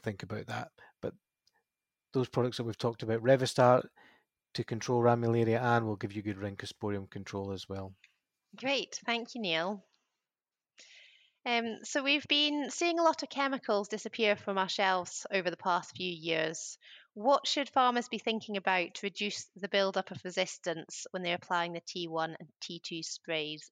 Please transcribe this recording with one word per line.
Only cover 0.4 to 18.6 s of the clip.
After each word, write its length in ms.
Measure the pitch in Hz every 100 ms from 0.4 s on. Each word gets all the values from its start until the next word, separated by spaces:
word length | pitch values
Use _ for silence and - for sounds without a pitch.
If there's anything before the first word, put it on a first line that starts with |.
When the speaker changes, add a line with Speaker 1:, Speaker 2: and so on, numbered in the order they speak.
| 110
Speaker 1:
that. 240 | 110 120 _ - _
But 140 | - - _ _ _ _ _ _ _ _ _
those 160 | 135 123
products 280 | - 123 117
that 80 |
we've 120 | 117 107
talked 260 | - -
about, 200 | 110 113
Revistar 600 | 117 135 127 - 123 127 - _ - _ _ _ _
to 100 | -
control 360 | - 113 - 123
Ramularia 640 | 120 120 117 117 113 113
and 240 | 123 117 113
will 100 | 104
give 160 | 107
you 80 | 101
good 180 | 104 98
rhynchosporium 720 | 101 98 101 - 107 101 95
control 440 | 101 95 101 98
as 160 | 98 -
well. 260 | 98 95 101 - _ _ _ _ 196
Speaker 2:
Great, 440 | 254 277 - - -
thank 280 | 233 240
you, 60 | 254
Neil. 440 | 202 160 175 208 - _ _ _ _ _ _ _ _ - - - - _ _ _
Um, 340 | 254 233 233 220
so 220 | - 294
we've 240 | 277 294 -
been 420 | 294 294 294 269
seeing 300 | - 349 339
a 20 |
lot 200 | 330 320
of 60 | 277
chemicals 600 | 277 277 269 - 202 202
disappear 480 | 214 220 - 214 208
from 220 | - 190
our 100 | 190
shelves 580 | - 196 185 175 - -
over 180 | 196 175
the 60 | 170
past 400 | 190 175 - -
few 140 | 180
years. 680 | 165 160 160 160 160 - - - - -
What 320 | 214 220 285 -
should 200 | 302 269
farmers 400 | 269 247 240 226
be 100 | 220
thinking 380 | - 220 -
about 380 | 202